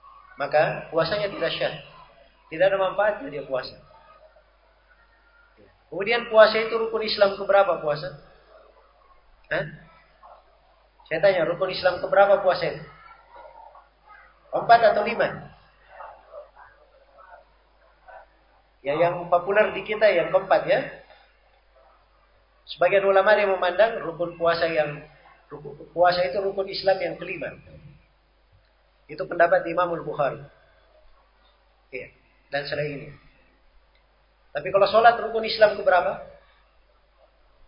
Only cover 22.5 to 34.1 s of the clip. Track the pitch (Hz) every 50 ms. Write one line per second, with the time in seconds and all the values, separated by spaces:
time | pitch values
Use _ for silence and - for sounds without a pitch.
22.5 | _ _ _ - - - 165 180 190 196 180 196 196 196 190 208 214 202 208 196
23.5 | 190 180 180 180 175 180 214 226 - - - 160 160 - 175 170 - - 165 165
24.5 | 165 170 170 165 165 156 151 147 147 151 - - - _ _ - - _ _ _
25.5 | 147 143 147 147 - - 165 - - 165 175 180 175 180 180 185 - 202 196 196
26.5 | 196 196 190 196 185 - - 190 190 185 180 165 156 - 170 175 190 165 131 104
27.5 | - - - - 76 - - - - - _ _ _ _ _ _ _ _ _ _
28.5 | _ _ _ _ _ _ _ _ _ _ _ - 147 156 - - 175 175 170 170
29.5 | 185 180 - 170 165 175 180 175 170 160 143 151 151 - 143 131 127 135 143 -
30.5 | _ _ _ _ _ _ _ _ _ _ _ - _ _ _ _ _ _ _ _
31.5 | _ _ _ _ _ _ _ _ - 127 87 - _ _ _ _ _ _ _ _
32.5 | - 143 143 - 151 147 151 147 139 - - - - - _ _ _ _ _ _
33.5 | _ _ _ _ _ _ _ _ _ _ _ _